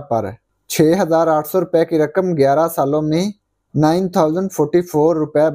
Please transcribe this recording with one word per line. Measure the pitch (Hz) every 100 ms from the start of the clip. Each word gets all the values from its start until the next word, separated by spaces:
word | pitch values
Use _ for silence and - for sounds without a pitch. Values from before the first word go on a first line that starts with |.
| -
पर | 113 101 - _ _ -
छः | - 156 185
हज़ार | 170 165 165
आठ | 156 151
सौ | 185
रुपये | 170 165 165
की | 165
रकम | 151 190 185 160
ग्यारह | 135 143 165
सालों | 165 139 151
में | 156 156 202 - _ _ _
नाइन | 143 156 170 190 185
थाउजेंड | 156 170 190
फ़ोर्टी | - 147 175
फ़ोर | 175 151 160 160
रुपये | 151 147 156